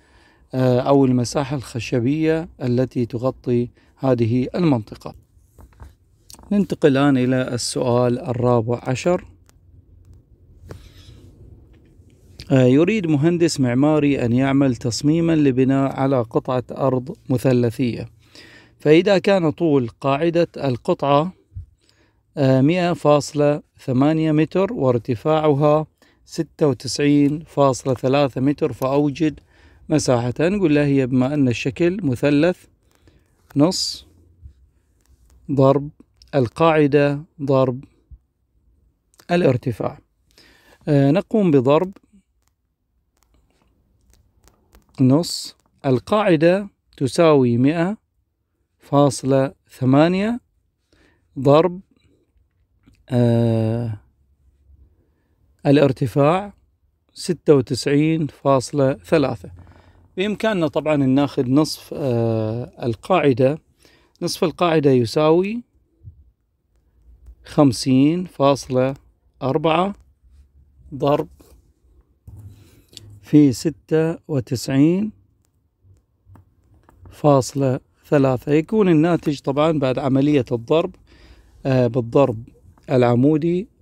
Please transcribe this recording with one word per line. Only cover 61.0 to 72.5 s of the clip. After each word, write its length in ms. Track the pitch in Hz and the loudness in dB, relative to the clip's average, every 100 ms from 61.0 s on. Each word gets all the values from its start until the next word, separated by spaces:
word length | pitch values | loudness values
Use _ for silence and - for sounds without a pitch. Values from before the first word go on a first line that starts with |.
| 131 | 2
ناخذ 420 | 131 143 - 127 | 0 0 -2 -2
نصف، 440 | 135 151 - - - | 0 0 -6 -14 -8
آه، 880 | 139 117 117 113 110 113 135 - 127 | -4 -2 -2 -2 -4 -6 -10 -8 -8
القاعدة. 720 | 113 - 185 147 123 131 156 - _ _ _ _ _ | -8 -2 0 2 2 0 0 -10 _ _ _ _ _
نصف 220 | 170 - | -8 -4
القاعدة 460 | 185 - 175 160 143 | -4 -2 0 2 4
يساوي 720 | 131 117 151 156 165 196 233 - _ _ _ - - _ _ _ _ _ _ _ _ _ _ - - | 2 2 0 2 2 0 -6 -14 _ _ _ -20 -20 _ _ _ _ _ _ _ _ _ _ -20 -20
خمسين 800 | - - 143 110 139 131 143 170 | -6 2 2 2 0 2 2 0
فاصلة 720 | 180 - 139 139 - 127 131 139 _ _ _ _ | -6 -2 0 0 -2 -2 -2 -6 _ _ _ _
أربعة 520 | 131 156 160 160 190 208 _ _ _ - _ _ _ _ - | -4 -2 0 0 -2 -6 _ _ _ -20 _ _ _ _ -18
ضرب 340 | 131 139 147 165 _ - - _ _ _ _ _ _ - - - | -6 -2 -2 -4 _ -20 -20 _ _ _ _ _ _ -20 -20 -20